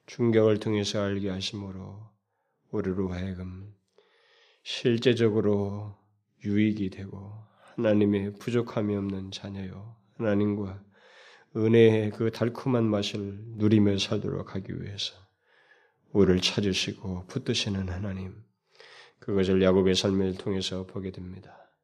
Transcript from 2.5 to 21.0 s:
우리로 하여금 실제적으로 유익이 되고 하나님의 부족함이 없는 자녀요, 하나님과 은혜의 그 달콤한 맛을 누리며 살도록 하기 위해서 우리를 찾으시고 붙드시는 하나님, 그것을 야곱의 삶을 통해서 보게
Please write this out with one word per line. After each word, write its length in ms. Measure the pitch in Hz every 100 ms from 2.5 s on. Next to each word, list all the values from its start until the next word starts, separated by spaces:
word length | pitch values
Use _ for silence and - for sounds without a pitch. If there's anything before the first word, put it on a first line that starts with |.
| _ _
우리로 380 | 107 95 92 95
하여금 680 | 87 95 90 92 92 104 104 _ _ _ _ _ _ _ _
실제적으로 1300 | - - 127 117 123 113 113 107 101 101 101 101 104 101 _ _ _ _
유익이 460 | 104 101 107 107 95
되고 440 | 98 98 95 101 107 - _ - -
하나님의 580 | 113 104 104 101 101
부족함이 640 | 101 - 120 117 - 104 101
없는 360 | 98 95 95
자녀요, 640 | 95 101 98 95 95 107 - _ -
하나님과 680 | 113 101 104 104 98 98 - _ _ - - - _ 113
은혜의 560 | 110 117 110 110 107
그 200 | 104 113
달콤한 520 | - 117 113 139 123
맛을 600 | 113 104 101 107 101 101 113 107
누리며 420 | 107 107 101 98
살도록 560 | - 107 101 92 - 98
하기 260 | 92 87
위해서 320 | 90 101 - - _ _ _ _ _ _ _ _ _
우리를 280 | 107 92 90
찾으시고 840 | - - 101 92 - - 95 90 90
붙드시는 640 | 135 131 113 113 98 92
하나님, 540 | 90 101 95 92 - - _ _ _ - - - _
그것을 420 | - 98 95 95
야곱의 320 | 95 92 92
삶을 420 | 92 104 98 95 92
통해서 500 | - 95 92 92 92
보게 260 | 101